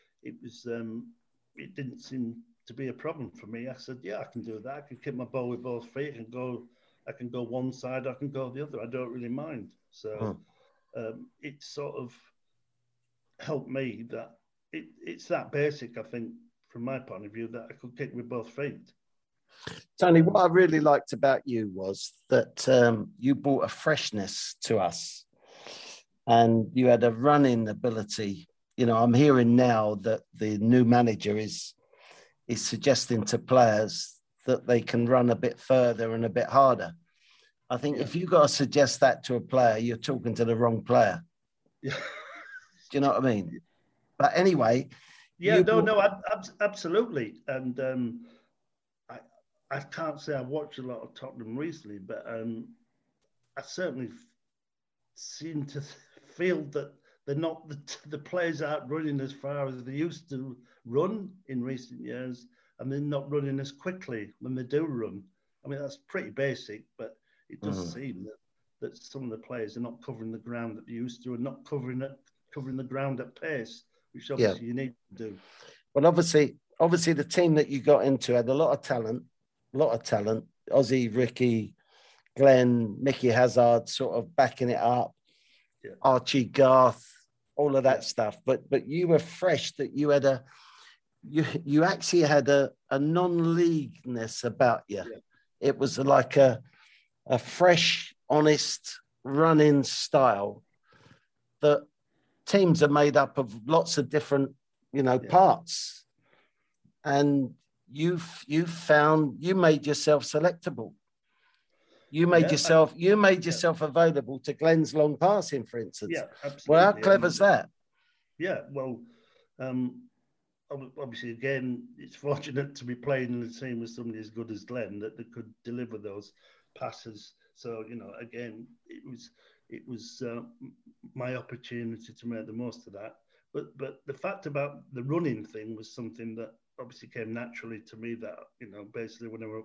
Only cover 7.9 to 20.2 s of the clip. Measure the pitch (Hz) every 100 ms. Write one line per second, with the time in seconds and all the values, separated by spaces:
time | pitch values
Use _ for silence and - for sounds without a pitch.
7.9 | 131 131 123 143 139 127 131 147 113 113
8.9 | 127 120 123 120 131 160 127 95 _ _
9.9 | - 107 107 110 87 _ _ _ _ _
10.9 | 123 113 117 - _ 151 143 - 147 143
11.9 | - 120 - _ _ _ _ _ _ _
12.9 | _ _ _ _ - - 143 - 135 131
13.9 | 104 117 117 - _ _ _ _ 160 -
14.9 | _ 170 - - 160 - 147 147 147 117
15.9 | 113 - 120 113 - _ _ _ 120 123
16.9 | 131 123 98 101 113 113 117 117 - 120
17.9 | 123 131 123 117 123 110 - 143 - -
18.9 | _ _ _ _ _ _ _ - - -
19.9 | - 180 165